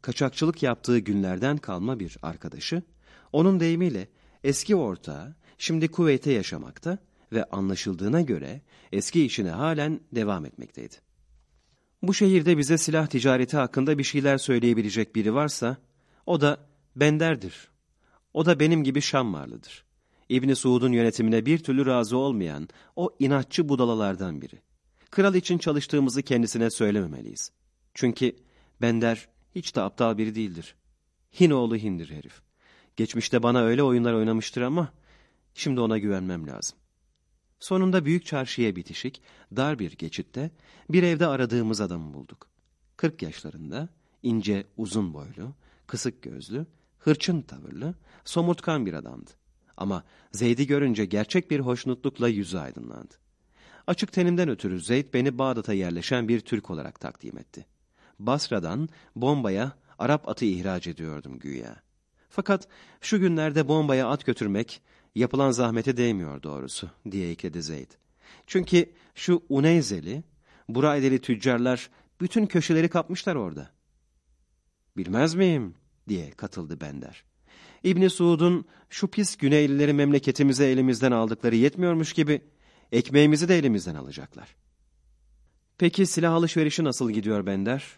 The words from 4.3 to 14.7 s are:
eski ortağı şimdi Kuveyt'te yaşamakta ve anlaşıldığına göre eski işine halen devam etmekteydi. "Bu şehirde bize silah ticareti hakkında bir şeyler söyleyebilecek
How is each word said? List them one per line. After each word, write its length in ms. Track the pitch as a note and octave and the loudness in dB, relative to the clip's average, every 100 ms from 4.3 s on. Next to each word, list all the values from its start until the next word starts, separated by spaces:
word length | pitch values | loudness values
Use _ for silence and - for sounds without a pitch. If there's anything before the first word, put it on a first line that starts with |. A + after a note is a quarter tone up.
| _ | _
eski 320 | C#3 C#3 - G3 | -2 -2 0 0
ortağı 600 | A#2+ F2 - D2 G#2+ D#3+ _ _ | 0 -6 -10 -14 -14 -20 _ _
şimdi 300 | - E3 D#3+ | -4 0 0
Kuveyt'te 440 | E3 E3 C3 C#3+ | 2 2 4 2
yaşamakta 680 | A#2+ F#2 D#2 B1+ - E3 F#3+ _ _ _ | 0 0 -8 -14 -10 -6 -6 _ _ _
ve 120 | A2 | -4
anlaşıldığına 760 | - G2 G2 F#2+ G#2+ F2 G2+ D#3 | -4 -4 -2 -2 -6 -4 0 0
göre 400 | D3+ F2 C2+ B2+ _ _ _ | 0 -2 -4 -14 _ _ _
eski 340 | G2 - E3+ C#3 | -6 0 2 2
işine 240 | - F#2 | 0 -4
halen 500 | E2+ D3+ D#3 D3 D#3 _ | -2 -2 -2 -2 -4 _
devam 340 | A#2 G#2 F#2 C#2+ | -4 -2 -2 -6
etmekteydi. 500 | - A#1 - A1 - _ _ _ _ _ _ _ _ _ _ | -14 -18 -16 -18 -18 _ _ _ _ _ _ _ _ _ _
"Bu 120 | F3+ | -2
şehirde 440 | F#3+ G3 F#3+ D#3 D#3+ | 4 6 6 6 4
bize 200 | C#3 D#3+ | 4 2
silah 300 | - D#3+ D3+ | 2 0 2
ticareti 500 | C3 C3 B2+ B2+ D3+ | 2 4 4 2 0
hakkında 400 | B2+ C3+ C3+ D3 | 0 0 0 0
bir 60 | |
şeyler 340 | C3+ C#3+ C#3 C3+ | 0 0 2 0
söyleyebilecek 800 | - B2 A#2+ | 2 2 4